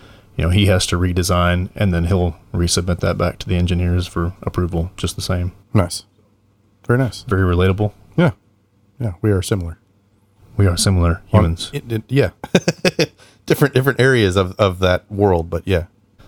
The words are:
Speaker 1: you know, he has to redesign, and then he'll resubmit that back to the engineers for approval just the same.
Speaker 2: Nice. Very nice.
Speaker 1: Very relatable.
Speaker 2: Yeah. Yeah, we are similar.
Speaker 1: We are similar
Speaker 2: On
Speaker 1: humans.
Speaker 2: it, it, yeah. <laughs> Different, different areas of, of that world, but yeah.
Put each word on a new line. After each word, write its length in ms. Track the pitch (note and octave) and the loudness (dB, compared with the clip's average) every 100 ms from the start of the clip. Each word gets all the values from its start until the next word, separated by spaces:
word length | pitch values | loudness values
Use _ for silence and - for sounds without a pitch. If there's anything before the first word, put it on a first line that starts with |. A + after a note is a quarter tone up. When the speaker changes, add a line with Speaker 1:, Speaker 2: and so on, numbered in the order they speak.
| - - - - | -20 -20 -14 -4
Speaker 1:
you 60 | |
know, 80 | E2 | 0
he 160 | G2+ G2 | 2 4
has 180 | F#2+ - | 2 0
to 120 | F2 | -2
redesign, 680 | F2+ F2+ F2 F2+ F2 F2+ F#2 - | 0 0 0 2 2 0 -2 -2
and 180 | G2+ | 0
then 120 | F2 E2+ | 0 0
he'll 300 | F#2+ F2 - - | 0 0 -4 -8
resubmit 460 | F2 E2+ - F2+ E2+ | -2 0 0 -2 -2
that 180 | F#2+ F#2 | -2 -2
back 220 | F2 - | -2 -4
to 100 | - | -4
the 60 | |
engineers 540 | F2+ F2+ F2 F2 F2+ F2 | -2 0 0 0 -2 -2
for 240 | F2+ F2 - | -4 -4 -6
approval 480 | - - F2 E2+ F2 - | -8 -4 -4 -4 -6 -6
just 180 | F2 | -10
the 80 | - | -6
same. 300 | - F2+ F2+ - _ | -6 -4 -4 -8 _
Speaker 2:
Nice. 300 | G#2 E2+ - - _ _ _ _ _ _ _ - | 0 0 -4 -16 _ _ _ _ _ _ _ -2
Very 100 | B2 | 0
nice. 240 | B2 - - | 0 -4 -4
Speaker 1:
Very 140 | F#2+ | 0
relatable. 500 | F#2 F2 F#2+ F#2+ G#2 - - - | 2 2 2 0 -2 -6 -8 0
Speaker 2:
Yeah. 160 | E3 - _ _ _ _ _ - | 0 0 _ _ _ _ _ -8
Yeah, 140 | A#2 F2 | -8 -2
we 80 | A2 | 0
are 120 | F#2+ | 0
similar. 360 | - G2+ E2+ D2+ _ _ _ _ _ _ - - | 0 -4 -6 -12 _ _ _ _ _ _ -10 0
Speaker 1:
We 100 | G2 | 0
are 100 | E2+ | 2
similar 460 | G2+ F#2 E2+ E2+ - | 0 2 2 0 2
Speaker 2:
On 80 | G#2+ | 2
Speaker 1:
humans. 260 | E2+ E2 - | 2 -2 -6
Speaker 2:
it, 200 | C#3+ A#2+ | -10 -6
it, 100 | G#2+ - | -8 -2
yeah. 220 | C3+ F#2+ - - F#3 - - | 0 0 -4 -2 -2 -2 -4
<laughs> 640 | F3+ - D3 _ - _ - | -4 -2 -6 _ -20 _ -2
Different, 280 | - C#3+ | 0 2
different 260 | B2+ C3 A#2 | 2 0 2
areas 360 | C3 B2 G2 F#2 | 2 4 2 2
of, 220 | F#2 F#2 | -2 0
of 200 | G2+ F2+ | 0 2
that 300 | F#2 F2+ - | 0 0 -2
world, 380 | G2 G2+ F2 E2 | 0 2 2 -2
but 120 | E2+ - | -6 -2
yeah. 180 | F2 E2+ _ _ _ | -2 -2 _ _ _